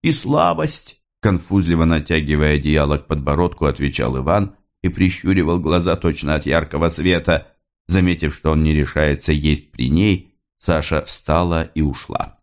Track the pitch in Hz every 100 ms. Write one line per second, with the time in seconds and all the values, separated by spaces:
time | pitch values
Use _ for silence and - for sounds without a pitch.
0 | - 151 - 151 170 160 156 - - -
1 | _ _ 110 90 - 98 85 82 82 80
2 | 76 82 73 76 76 76 73 76 71 73
3 | - 76 69 73 87 - 76 - 69 -
4 | 58 65 69 98 98 - _ _ 95 87
5 | 92 87 87 95 80 87 76 87 87 82
6 | 85 73 71 76 71 78 76 73 85 -
7 | 90 87 - 80 - _ _ _ - 92
8 | 90 85 76 - 78 78 78 76 69 73
9 | 76 69 - 76 76 73 - - 64 78
10 | 104 92 - _ _ _ - 82 73 78
11 | - - - 80 87 82 80 - 73 65
12 | - 50 - _